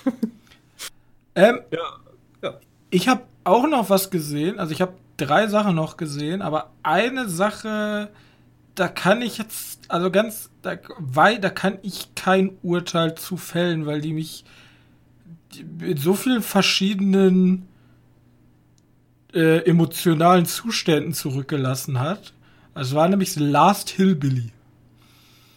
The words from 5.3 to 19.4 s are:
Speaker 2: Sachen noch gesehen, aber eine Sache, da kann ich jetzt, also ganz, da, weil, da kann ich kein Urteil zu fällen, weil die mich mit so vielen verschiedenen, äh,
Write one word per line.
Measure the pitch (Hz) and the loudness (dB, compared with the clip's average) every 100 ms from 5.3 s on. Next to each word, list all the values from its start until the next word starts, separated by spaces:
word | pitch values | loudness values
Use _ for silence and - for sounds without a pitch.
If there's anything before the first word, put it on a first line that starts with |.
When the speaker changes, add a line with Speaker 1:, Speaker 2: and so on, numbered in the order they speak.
| 160 220 | 2 2
Speaker 2:
Sachen | 208 208 165 | 2 2 0
noch | 156 - | -2 -6
gesehen, | 156 143 147 196 | -8 -6 -6 -6
aber | 175 151 - _ | -4 -4 -6 _
eine | 156 170 240 262 226 | 0 0 0 -2 -6
Sache, | 165 208 - 220 214 214 208 208 - _ _ _ _ _ - | -2 -2 -2 -8 -6 -4 -6 -10 -16 _ _ _ _ _ -4
da | 175 | -4
kann | - 175 226 | 0 0 2
ich | 240 - | -2 -8
jetzt, | 214 - - - - | -12 -12 -14 -16 -6
also | 170 185 | -2 0
ganz, | 180 - - - _ | 0 -2 -6 -16 _
da, | 180 170 - - | -12 -12 -14 -12
weil, | 139 135 185 226 | -2 4 4 4
da | 180 | -2
kann | - 196 190 | -2 -4 -4
ich | 196 - - | -8 -12 -14
kein | - 190 190 190 - | -6 0 2 2 -4
Urteil | 180 175 175 170 165 160 | -4 -4 -2 0 0 -4
zu | - 175 | -10 -10
fällen, | - 175 175 160 151 | -6 -2 -2 -2 -4
weil | 151 | -4
die | 151 | -4
mich | 156 160 - - - - _ _ _ _ _ 175 165 _ - 160 165 | -6 -8 -12 -20 -20 -20 _ _ _ _ _ -20 -20 _ -20 -16 -8
mit | 165 147 | -4 -2
so | 156 | 0
vielen | 202 262 240 | 0 0 0
verschiedenen, | - 196 - - 190 196 196 190 190 185 185 185 - _ _ _ _ _ _ _ _ _ _ _ _ _ _ _ _ | 2 4 4 2 0 2 2 6 6 6 4 2 -4 _ _ _ _ _ _ _ _ _ _ _ _ _ _ _ _
äh, | 180 | 0